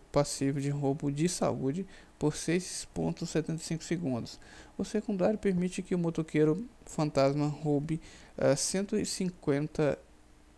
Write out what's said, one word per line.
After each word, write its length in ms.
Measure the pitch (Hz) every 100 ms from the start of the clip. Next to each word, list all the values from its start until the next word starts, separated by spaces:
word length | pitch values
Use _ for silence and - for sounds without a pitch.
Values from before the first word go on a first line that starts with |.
| -
passivo 480 | 143 143 - 139 139
de 100 | 139
roubo 420 | 143 139 143 143
de 180 | 143 175
saúde 580 | - 147 113 131 165 190 - - -
por 160 | 147 -
seis 500 | - 175 180 - -
ponto 320 | 170 165 165 165
setenta 360 | 165 156 160
e 40 | -
cinco 180 | 160
segundos. 560 | - 170 147 120 - - - - - -
O 60 |
secundário 560 | 196 214 220 196 180 214
permite 420 | 202 180 180 185
que 140 | 180 180
o 20 |
motoqueiro 720 | 170 165 160 151 156 170 240 - -
fantasma 600 | - 151 139 139 147 147
roube, 540 | 143 151 143 156 160 - - - -
eh, 180 | 135 135
cento 400 | - 190 202 208
e 80 | 185
cinquenta 920 | - 185 180 - 143 151 - 147 - - - - - -